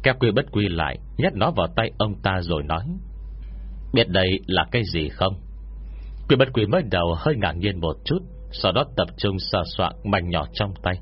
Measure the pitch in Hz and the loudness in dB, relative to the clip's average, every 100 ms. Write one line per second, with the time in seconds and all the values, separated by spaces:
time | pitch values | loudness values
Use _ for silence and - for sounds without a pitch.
0 | 135 127 120 110 - 107 101 82 76 - | 2 4 4 4 2 0 0 2 -2 -2
1 | - - 165 120 120 127 85 - 113 - | -8 0 0 4 2 2 0 0 -2 0
2 | 107 98 101 92 85 80 73 80 127 180 | -2 0 0 0 0 0 0 -2 -2 -6
3 | - - - - - - - - - - | -8 -12 -10 -10 -10 -10 -10 -10 0 2
4 | - 92 92 95 - 90 78 120 98 82 | 4 4 4 2 2 0 2 0 0 0
5 | 76 - 95 98 - - - - - - | -2 0 0 0 -10 -14 -12 -12 -12 -12
6 | - - - 127 98 117 104 175 117 90 | -12 -12 2 6 6 4 2 2 2 0
7 | 85 82 151 139 98 82 101 90 82 - | 2 0 0 2 0 0 -2 0 -2 -2
8 | - 165 - - - - 101 92 147 - | -2 -2 -4 -12 -12 -2 2 2 0 0
9 | 85 - 104 95 - 101 85 - 90 - | -2 0 -2 -2 -2 -2 -2 0 -2 -2
10 | 104 101 87 85 73 - 101 92 101 92 | 0 0 2 -2 -2 -2 -4 -2 -2 -4